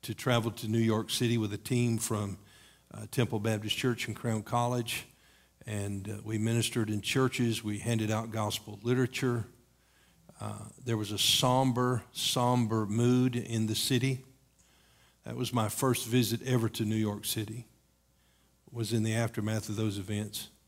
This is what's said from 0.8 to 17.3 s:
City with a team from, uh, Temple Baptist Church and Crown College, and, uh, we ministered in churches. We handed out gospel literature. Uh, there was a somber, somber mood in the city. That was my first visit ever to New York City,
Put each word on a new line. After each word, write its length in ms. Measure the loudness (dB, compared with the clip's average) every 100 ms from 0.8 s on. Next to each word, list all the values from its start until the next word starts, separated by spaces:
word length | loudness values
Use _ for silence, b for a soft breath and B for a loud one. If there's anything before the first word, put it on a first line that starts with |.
| 4 2 0
City 280 | 0 2 2
with 140 | 0
a 60 | -4
team 400 | -2 2 2 0
from, 400 | 0 -2 -2 -6 B B B B B
uh, 140 | -14 -8
Temple 300 | -2 0 0
Baptist 360 | 0 -2 -2 0
Church 320 | 0 0 -4
and 80 | -4
Crown 260 | -2 -2
College, 640 | -2 0 0 0 -2 -6 -10 b b b b b -8
and, 420 | -6 -4 -6 -8
uh, 60 | -10
we 140 | -6 -2
ministered 520 | 2 2 2 0 0
in 120 | -2
churches. 600 | 0 2 2 4 0 0
We 160 | -4 -4
handed 320 | 0 0 2
out 200 | 0 -2
gospel 480 | -4 -4 -4 -8 -8
literature. 640 | -2 2 0 0 0 0 -4 -12 _ b b b b b _ -12
Uh, 280 | -10 -10 -14 -12
there 120 | -4 -2
was 160 | -2
a 60 | 0
somber, 840 | 2 4 4 4 4 4 2 0 -4
somber 760 | -6 -2 2 4 4 4 2 0
mood 500 | 2 4 6 4 0
in 300 | -4 -2 0
the 80 |
city. 500 | 0 2 2 2 -2 -8 _ _ _ b b b b b b
That 120 | -12 -6
was 160 | -2
my 160 | 0 0
first 380 | 0 0 0 2
visit 360 | 2 4 0
ever 260 | 0 2 2
to 140 | 0
New 120 | 0 2
York 280 | 0 -2
City, 420 | -4